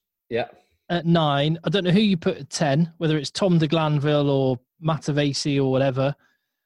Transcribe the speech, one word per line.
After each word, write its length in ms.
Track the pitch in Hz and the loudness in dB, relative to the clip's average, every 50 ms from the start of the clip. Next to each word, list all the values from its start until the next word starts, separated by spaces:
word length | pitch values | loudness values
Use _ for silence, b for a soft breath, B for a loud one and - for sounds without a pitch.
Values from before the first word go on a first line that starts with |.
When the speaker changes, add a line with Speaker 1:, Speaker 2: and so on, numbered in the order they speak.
| _ _ _ _ _ _ | _ _ _ _ _ _
Speaker 1:
yeah. 160 | 117 120 101 - - _ _ _ _ _ _ - | -6 -4 -4 -6 -12 _ _ _ _ _ _ -6
Speaker 2:
at 160 | 175 170 156 | -4 -2 2
nine. 540 | 170 170 165 156 147 143 139 143 156 165 165 - | 2 2 4 2 2 0 0 0 0 -2 -2 -4
I 40 | 165 | -2
don't 160 | 160 202 175 | -2 0 2
know 60 | 180 | 2
who 100 | 165 214 | 2 4
you 160 | 220 202 190 | 4 2 0
put 220 | 165 - 190 - - | 0 -2 -4 -4 -4
at 100 | 143 - | -10 -12
ten, 420 | - - 165 143 135 156 170 165 - - | -4 -2 0 2 2 2 0 0 -2 -4
whether 200 | 170 156 156 151 | -2 -2 0 -2
it's 120 | 135 - | -4 -6
Tom 280 | - - 208 185 175 165 | -4 -2 0 2 4 2
de 80 | 156 143 | 2 2
Glanville 640 | 165 165 156 151 151 143 139 151 147 147 143 143 | 0 0 0 0 0 0 0 0 2 2 2 2
or 280 | 139 135 135 131 127 - - _ _ _ | 2 2 2 0 -2 -2 -8 _ _ _
Matavesi 760 | 165 160 156 135 - 160 139 147 147 143 135 - - 151 139 139 | -4 -4 -4 -2 -4 -2 -2 0 0 0 -2 -4 -4 -2 0 0
or 80 | 135 131 | 0 0
whatever. 440 | 131 131 135 139 127 135 135 143 143 - _ _ _ _ _ _ _ _ _ | 0 0 0 0 0 -2 -2 -2 -4 -6 _ _ _ _ _ _ _ _ _